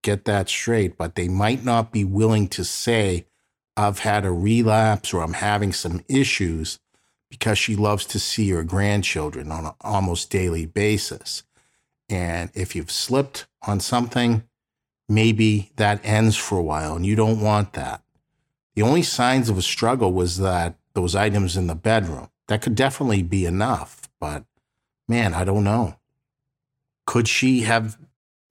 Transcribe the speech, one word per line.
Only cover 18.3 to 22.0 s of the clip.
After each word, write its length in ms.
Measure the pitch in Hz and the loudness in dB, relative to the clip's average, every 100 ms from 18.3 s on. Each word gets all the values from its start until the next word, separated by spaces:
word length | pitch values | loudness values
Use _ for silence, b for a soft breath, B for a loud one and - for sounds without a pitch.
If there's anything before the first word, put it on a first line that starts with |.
| _ _ _ _ 104 | _ _ _ _ 0
The 80 | |
only 180 | 113 165 | 4 4
signs 480 | 165 - 123 131 113 | 2 0 2 2 2
of 80 | 92 | 0
a 60 | |
struggle 500 | 85 - 117 127 98 | 0 0 0 2 2
was 240 | 92 90 87 | 2 0 0
that 380 | 95 90 85 - _ | 0 0 -2 -6 _
those 220 | 101 90 98 | -4 -2 2
items 420 | 107 101 90 92 | 2 2 0 0
in 80 | 87 | -2
the 80 | |
bedroom. 560 | 82 110 113 | -2 0 0